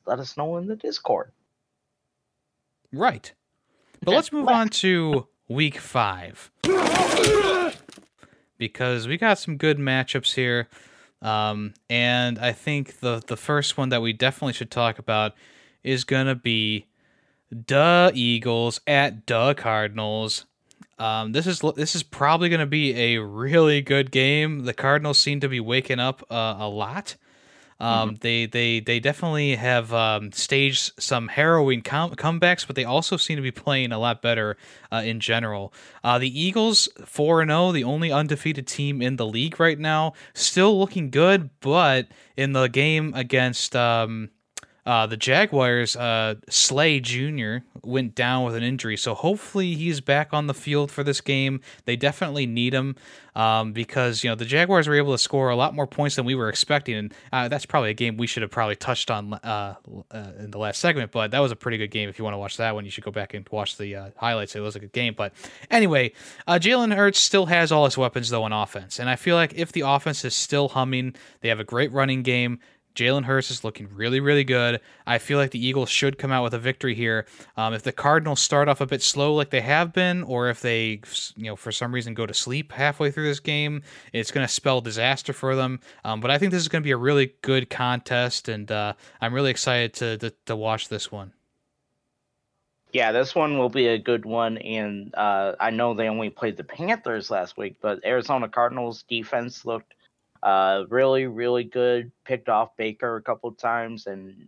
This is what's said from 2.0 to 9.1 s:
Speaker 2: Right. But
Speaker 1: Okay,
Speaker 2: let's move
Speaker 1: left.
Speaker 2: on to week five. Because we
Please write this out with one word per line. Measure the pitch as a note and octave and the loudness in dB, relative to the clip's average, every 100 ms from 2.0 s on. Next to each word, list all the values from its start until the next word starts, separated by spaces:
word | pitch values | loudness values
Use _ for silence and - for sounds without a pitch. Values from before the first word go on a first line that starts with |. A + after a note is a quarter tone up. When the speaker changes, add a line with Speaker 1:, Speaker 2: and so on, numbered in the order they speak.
| _ _ _ _ _ _ _ _ - | _ _ _ _ _ _ _ _ -12
Speaker 2:
Right. | C3 A#3 A#2 - _ _ _ _ _ _ - | -2 -2 -2 -12 _ _ _ _ _ _ -4
But | - | 2
Speaker 1:
Okay, | B3+ | 2
Speaker 2:
let's | - | 2
move | D4 C4 | 0 2
Speaker 1:
left. | A#3 | 4
Speaker 2:
on | G#3+ | 2
to | - F#3+ F3 D#3+ C#3 - _ - | 0 2 2 2 0 -2 _ -6
week | B2+ D3+ - | 0 0 0
five. | - B2+ G#2 F#2 F2 - - - - F#4+ - F4+ F#4 - G#4+ G#4+ G4 F#4 E4+ - - - _ _ - _ _ - | -4 0 0 -2 -12 -18 -20 -6 0 2 2 2 2 4 4 4 4 0 -2 -6 -20 -20 _ _ -20 _ _ -10
Because | A#2 - B2+ B2 | -8 -2 -2 -2
we | A2+ | -4